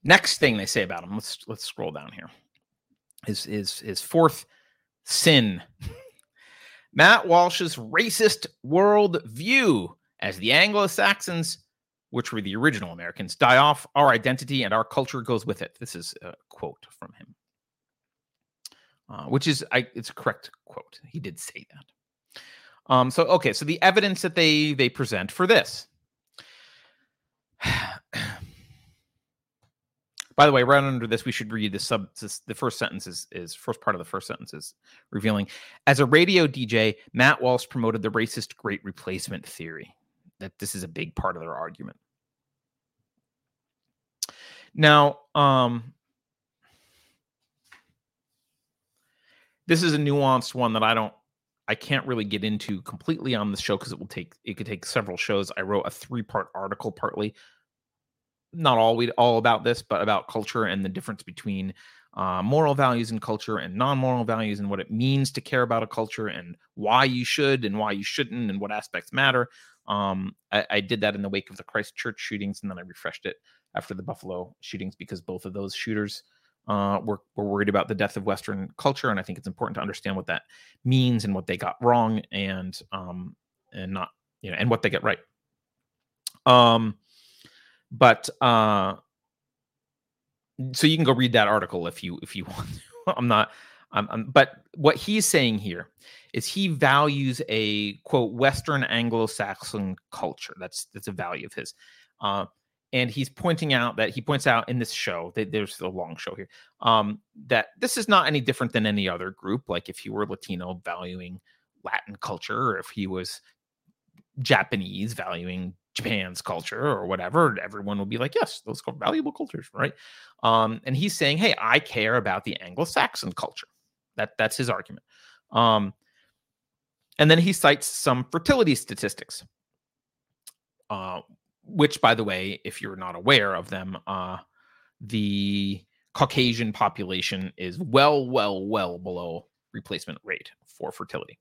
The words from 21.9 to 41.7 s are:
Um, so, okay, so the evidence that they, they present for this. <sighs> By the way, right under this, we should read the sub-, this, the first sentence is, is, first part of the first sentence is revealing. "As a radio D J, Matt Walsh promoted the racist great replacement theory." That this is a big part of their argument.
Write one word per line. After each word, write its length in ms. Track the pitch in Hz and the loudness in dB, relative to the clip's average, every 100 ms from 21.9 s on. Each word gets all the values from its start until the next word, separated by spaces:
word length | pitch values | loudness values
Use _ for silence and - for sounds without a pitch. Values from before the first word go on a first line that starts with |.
| _ _ _ _ - - - - _ - | _ _ _ _ -20 -20 -20 -20 _ 2
Um, 180 | 127 127 | 4 4
so, 120 | - 160 | 2 4
okay, 260 | 175 139 | 4 4
so 100 | 101 | -2
the 160 | 151 160 | -4 2
evidence 400 | 180 190 202 185 | 4 4 2 -2
that 140 | 185 | -2
they, 400 | 170 160 151 151 | 2 4 4 2
they 160 | 139 123 | 2 0
present 420 | - 127 101 95 | 0 -4 -2 -6
for 140 | - 180 | -2 4
this. 400 | 226 - - - | 4 4 -10 -16
<sighs> 40 | _ _ _ _ _ - _ - _ _ _ _ _ _ _ _ _ - - - - _ - 107 - - - _ _ _ _ _ _ _ _ _ _ _ _ _ _ _ - - - | _ _ _ _ _ -20 _ -20 _ _ _ _ _ _ _ _ _ -4 -2 -4 -12 _ -10 -10 -12 -18 -20 _ _ _ _ _ _ _ _ _ _ _ _ _ _ _ -18 -6 6
By 80 | |
the 80 | 147 | 8
way, 100 | 135 | 8
right 200 | 123 143 | 6 6
under 220 | 139 127 113 | 4 -2 -2
this, 180 | 113 | -2
we 80 | 127 | -2
should 180 | - 107 | -6 -6
read 220 | 110 107 | -2 -2
the 60 | 95 | -2
sub-, 360 | - 113 95 - | -2 -2 -4 -12
this, 200 | 104 - | -14 -14
the 140 | - | -12
first 240 | 113 127 - | -4 -4 -2
sentence 280 | 110 95 95 | -6 -6 -12
is, 200 | 85 - | -14 -14
is, 220 | - 87 | -14 -14
first 260 | - - 113 | -12 -10 -4
part 140 | - | -4
of 40 | 92 | -4
the 60 | |
first 220 | 80 95 - | -6 -10 -10
sentence 260 | - - | -14 -14
is 220 | 76 - _ _ - _ | -16 -18 _ _ -20 _
revealing. 380 | 110 107 104 98 - - - - | -4 0 0 -2 -10 -20 0 4
"As 120 | 139 | 4
a 60 | |
radio 420 | 135 151 180 185 156 | 6 6 6 4 4
D 200 | 131 117 | 0 0
J, 320 | 117 110 - - | 2 2 0 -10
Matt 260 | - 131 - | 4 4 4
Walsh 260 | 127 127 - | 2 0 -2
promoted 320 | 131 113 110 | -2 -2 -2
the 80 | 107 | -2
racist 440 | 113 113 - - - | -2 -4 -6 -12 -10
great 280 | 110 101 | -8 -8
replacement 600 | 98 - - 92 - 90 - | -10 -12 -10 -10 -8 -12 -14
theory." 480 | - 82 80 - _ _ _ _ _ | -16 -14 -14 -18 _ _ _ _ _
That 180 | 95 _ | -18 _
this 160 | 101 | -10
is 80 | 101 | -10
a 60 | 90 | -10
big 260 | 80 80 | -10 -8
part 220 | - 95 87 | -4 -6 -6
of 60 | |
their 120 | 82 | -10
argument. 420 | - 82 | -10 -10